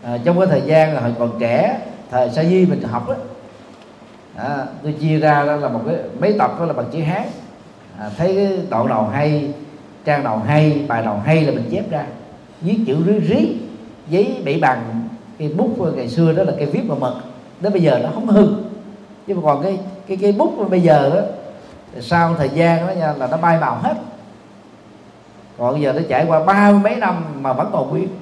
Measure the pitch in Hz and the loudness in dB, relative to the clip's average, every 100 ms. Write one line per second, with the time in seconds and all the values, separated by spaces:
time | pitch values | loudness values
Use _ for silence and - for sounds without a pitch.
0 | 120 120 123 175 190 147 131 160 156 143 | -6 -2 0 2 2 2 4 4 4 2
1 | 120 117 117 110 117 123 214 - - - | -2 -2 -4 -2 0 2 0 -2 -8 -16
2 | - 123 123 131 165 185 175 143 127 117 | -4 0 0 0 2 4 4 2 -4 -6
3 | 117 - - - - - - - - - | -6 -8 -8 -16 -20 -20 -20 -20 -20 -20
4 | - - - - 123 143 127 - 151 151 | -20 -20 -20 -10 -8 -6 -8 -8 -8 -4
5 | 156 156 156 147 143 147 135 117 127 170 | 0 2 4 4 2 0 -2 -4 -2 -4
6 | - 120 190 208 123 - 165 123 120 147 | -6 -2 0 2 0 0 -4 -4 -4 -4
7 | 151 190 240 - - - - - - - | -2 -4 -6 -12 -18 -20 -20 -20 -20 -14
8 | 107 101 175 196 196 185 165 113 117 113 | -12 -2 0 2 0 -2 -2 -2 0 0
9 | 107 135 151 147 139 - - - - - | 0 0 0 0 -2 -8 -14 -20 -20 -8
10 | - 147 131 110 107 151 151 143 143 120 | -2 0 0 -2 2 4 4 2 -2 -2
11 | 113 104 120 160 151 123 113 185 208 156 | -2 -4 2 2 2 -2 -4 -6 -4 -6
12 | - - - - - - 165 220 220 143 | -8 -14 -20 -20 -20 -8 -2 0 0 0
13 | 170 208 160 208 - - - - - - | 2 2 2 2 2 -2 -8 -16 -20 -20
14 | - 175 233 - 147 160 147 123 113 113 | -2 0 0 -2 -2 2 2 0 -4 -6
15 | 117 - - - 151 160 226 - 170 135 | -6 -12 -20 -8 -6 -2 -2 0 -2 -4
16 | 120 165 165 165 190 139 143 - 220 135 | -4 2 2 4 0 0 -2 -2 -4 -2
17 | 127 - - - - - 190 196 160 - | -4 -6 -12 -18 -20 -6 -2 2 4 2
18 | - - 226 208 196 - - - - - | 0 -4 4 6 6 2 -6 -12 -16 -20
19 | - - - 185 156 139 180 190 - - | -20 -18 -6 0 2 2 0 -4 -8 -14
20 | - 190 202 208 320 - 202 185 165 151 | -10 0 2 2 0 0 0 2 6 6
21 | 139 175 - - - - - - - 127 | 4 0 -2 -8 -14 -20 -20 -20 -18 -14
22 | 117 170 170 165 135 143 170 165 175 185 | -2 2 2 0 -2 2 2 2 0 -2
23 | 156 143 127 160 170 165 139 120 214 311 | -2 -2 -2 0 2 2 0 -2 -2 -4
24 | - - - - - - - - - - | -8 -18 -20 -20 -20 -20 -20 -20 -20 -20
25 | - - - - - - 120 143 143 143 | -20 -20 -20 -20 -20 -4 -2 0 0 0
26 | 165 131 165 160 165 196 202 202 202 233 | 0 0 2 2 4 6 6 6 4 2
27 | 202 175 156 139 135 127 - 160 131 156 | -2 -2 -4 -6 -2 -2 0 -2 -2 -2
28 | 190 - | -4 -8